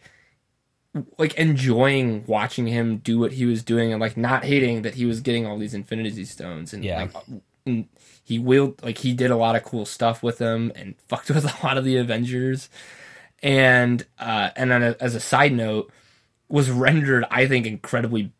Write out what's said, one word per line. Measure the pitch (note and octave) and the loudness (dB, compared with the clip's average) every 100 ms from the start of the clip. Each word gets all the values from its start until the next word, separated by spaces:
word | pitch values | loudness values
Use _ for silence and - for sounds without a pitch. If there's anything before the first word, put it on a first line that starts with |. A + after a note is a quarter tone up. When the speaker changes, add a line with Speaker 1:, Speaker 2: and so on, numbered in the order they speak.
| _ _ _ _ _ _ _ _ _ D3 - - | _ _ _ _ _ _ _ _ _ -10 -8 -2
Speaker 1:
like, | D#3+ - | -2 2
enjoying | D#3+ C#3 C3 A2+ C3+ C3+ B2+ G#2+ A2 | 2 4 4 4 4 4 0 -2 -2
watching | G#2+ A#2 - A#2 | -2 0 -2 -2
him | A#2+ A#2 A2 | 0 0 -2
do | - A2+ | 0 0
what | A#2 | 0
he | C3 B2 | 0 0
was | A2+ | 0
doing | A#2 A#2 A2+ | 0 0 2
and, | A2 | 0
like, | A2 A#2 | -2 -2
not | A#2+ B2+ | 0 0
hating | C#3 C#3 B2 A#2 | 2 2 2 0
that | G#2+ B2+ | -6 -4
he | A#2+ | -2
was | A2+ | -2
getting | C3 A#2 A2 | -2 -2 -4
all | G#2 | -6
these | G#2 | -8
Infinity | G#2+ G2 A2+ A2 G2+ F#2 | -8 -8 -8 -6 -8 -12
Stones | - F2+ D#2+ E2+ | -12 -12 -12 -12
and, | G2+ | -10
Speaker 2:
Yeah. | G2 E2 | -6 -6
Speaker 1:
like, | F#2 - - A2 - _ C3 | -6 -10 -16 -18 -20 _ -6
and | A#2 - _ _ _ | -4 -6 _ _ _
he | - A#2 | -6 -2
willed, | B2 C3+ C#3 - | 4 4 4 -2
like, | A#2+ A2+ | -10 -6
he | C3 | -2
did | B2 B2+ | 0 2
a | A#2+ | 2
lot | A2+ A2+ | 2 0
of | |
cool | - A#2 G#2 | -2 -8 -8
stuff | - A#2 A#2 | -2 -2 0
with | A#2+ - | -4 -2
them | A#2 A2+ A#2 - | -2 -2 -4 -6
and | G2 - | -14 -18
<laughs> | - | -8
fucked | A#2 - | -6 -2
with | D3+ C#3+ | 0 -2
a | - C#3+ | -2 -2
lot | C3+ | 0
of | C3 | 2
the | B2+ | 0
Avengers. | A#2+ A2+ A#2+ B2+ C3 C3 - - - - - - - _ | 0 -2 -2 -2 -2 -4 -8 -20 -20 -20 -20 -20 -20 _
And, | C#3+ C3+ C3 B2 A#2+ A#2+ - - | 2 4 6 6 4 2 -2 -10
uh, | A#2 G#2+ G2 - | -4 -2 -2 0
and | B2+ | 0
then | B2 | 2
a, | A#2+ A#2 | 2 0
as | B2+ A2+ | -4 -4
a | |
side | - C3 D3 | 0 4 4
note, | B2 A2 G#2+ - _ _ _ _ _ - | 4 0 -2 -6 _ _ _ _ _ -2
was | D3 C3 | 0 2
rendered, | B2 D3+ D#3+ C#3 B2+ A#2 | 2 4 4 4 2 2
I | A#2 C3 | 2 2
think, | B2+ A2 | 2 -2
incredibly | G#2+ - A#2+ A#2+ A#2 G2 - | -6 -4 -2 -2 -2 -4 -8